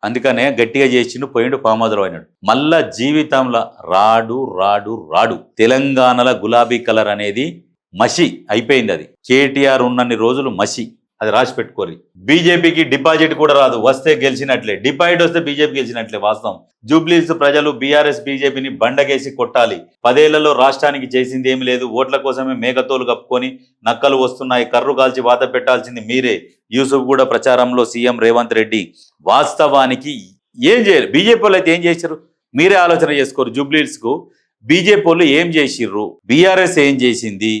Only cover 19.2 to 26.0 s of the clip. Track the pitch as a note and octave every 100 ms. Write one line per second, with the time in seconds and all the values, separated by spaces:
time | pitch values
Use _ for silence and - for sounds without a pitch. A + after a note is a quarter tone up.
19.2 | C#3 C3 A#2 B2+ A#2 C3 - _ A#2+ B2+
20.2 | D3+ D3+ D3+ C#3 C3 C3+ D3 C#3 B2+ B2
21.2 | B2+ C3 B2+ C3 B2+ B2+ B2 A2+ C3 C3+
22.2 | C3+ C3 C3 B2+ A2+ B2+ B2+ C3+ A#2+ A#2
23.2 | - B2 C3 C3 _ _ A2 A#2 C#3+ C3+
24.2 | B2+ B2+ C3 B2+ A#2 B2 B2+ C#3 C3 C3
25.2 | A#2+ B2 C3 B2+ A#2+ B2 A#2+ A#2+